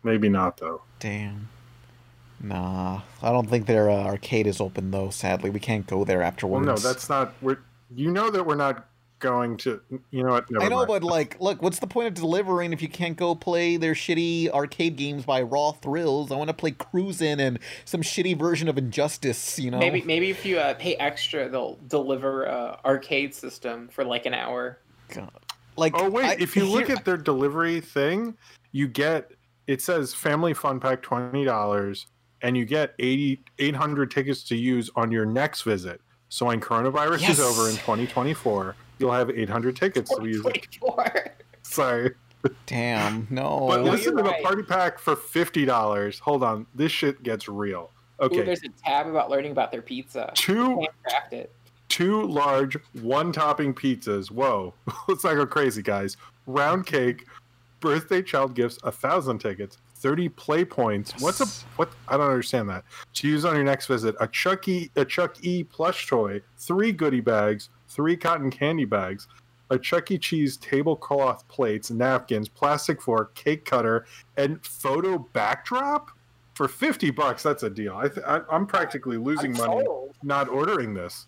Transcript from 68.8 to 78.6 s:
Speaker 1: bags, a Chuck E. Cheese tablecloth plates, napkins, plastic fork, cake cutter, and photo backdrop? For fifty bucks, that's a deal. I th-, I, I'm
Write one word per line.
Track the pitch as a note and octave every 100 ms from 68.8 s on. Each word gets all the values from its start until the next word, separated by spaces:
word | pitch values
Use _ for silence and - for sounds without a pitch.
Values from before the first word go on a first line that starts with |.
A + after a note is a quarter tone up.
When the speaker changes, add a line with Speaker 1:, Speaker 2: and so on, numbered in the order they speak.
Speaker 1:
bags, | A#2+ G#2 F#2 G2+ - - _ _ _
a | B2+
Chuck | - F3 E3
E. | F#3
Cheese | - D#3+ C#3+ -
tablecloth | - C#3 D3+ D3+ - C#3 C3 A#2 -
plates, | - A#2+ G#2+ -
napkins, | A#2 B2 B2+ - A2 G#2
plastic | - C#3+ D3 - D3
fork, | - A2+ G#2+
cake | - D3+ D3+
cutter, | - B2+ A2+ A2+ - - - -
and | C#3 D#3
photo | - - C#3 D3 F#3 F3
backdrop? | - E3+ G3+ - - B3 C#4+ D4 D4 - _ _ _
For | - C3+
fifty | - D4+ - D#3+
bucks, | B2 C#3+ A#2
that's | D3+ D3
a | A2
deal. | G2+ G#2 A#2
I | C#3
th-, | C#3+ C#3
I, | D#3 D#3+
I'm | D#3+